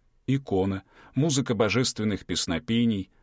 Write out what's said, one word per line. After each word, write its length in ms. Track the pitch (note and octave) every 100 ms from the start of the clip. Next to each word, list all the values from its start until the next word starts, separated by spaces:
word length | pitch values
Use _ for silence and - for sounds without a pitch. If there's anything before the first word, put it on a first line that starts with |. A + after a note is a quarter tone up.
| _ _ -
Икона, 560 | C3+ - F#2+ F#2+ F#2+ - - -
музыка 400 | C3 D#3+ C#3 B2
божественных 720 | G#2+ G#2+ A2+ B2 - G#2+ F#2+ -
песнопений, 840 | E2 - E2 - A#2 A#2 G2+ F#2 _